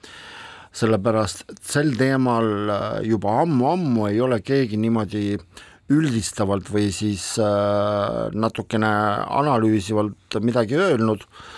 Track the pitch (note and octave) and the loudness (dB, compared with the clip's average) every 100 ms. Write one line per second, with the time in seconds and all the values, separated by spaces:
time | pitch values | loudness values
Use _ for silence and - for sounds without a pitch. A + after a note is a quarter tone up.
0 | - - - - - - - - A2+ G#2+ | -20 -20 -20 -18 -18 -20 -16 -4 0 2
1 | G#2+ A2 G#2 - - - - C#3+ D3+ A#2 | 2 0 0 -4 -14 -16 -4 0 0 2
2 | C3 C3+ B2+ A#2 A2+ G#2 G#2 G2+ G#2 A2 | 2 2 2 2 2 0 -2 -2 -2 -4
3 | G#2 A2 G2+ A2+ E3+ C#3 B2+ F3+ D#3+ A#2 | 0 0 0 0 2 2 2 0 0 0
4 | G#2 G#2 B2+ A#2 F#2 C#3 B2+ G#2+ A2+ A2+ | 0 0 2 0 0 0 0 0 0 0
5 | G2+ G#2 G2+ G2+ - - - - - D3 | 0 -2 -2 -4 -6 -20 -20 -12 0 2
6 | D#3+ A#2 G2 - G2+ G2+ F2+ G#2 G#2 F#2 | 4 0 -2 -2 0 0 -2 0 0 0
7 | G#2+ G2+ - - G#2+ G2+ G2+ G2+ G#2 G#2 | -2 -2 -4 0 2 2 2 2 0 0
8 | G#2 A#2 A2 G#2+ A2 - - A2 A2 G#2 | 0 -2 -4 -2 -2 -2 -4 0 2 2
9 | G#2+ G2+ - - D3 B2 A2 A2 F#2+ G#2+ | 0 0 -2 0 2 2 4 2 0 0
10 | G#2+ G2 - A2+ A2 A#2+ A2 C#3+ G3 C3 | -2 -4 -8 -2 0 0 0 2 2 2
11 | A2 G#2+ - - - | 2 0 -4 -20 -20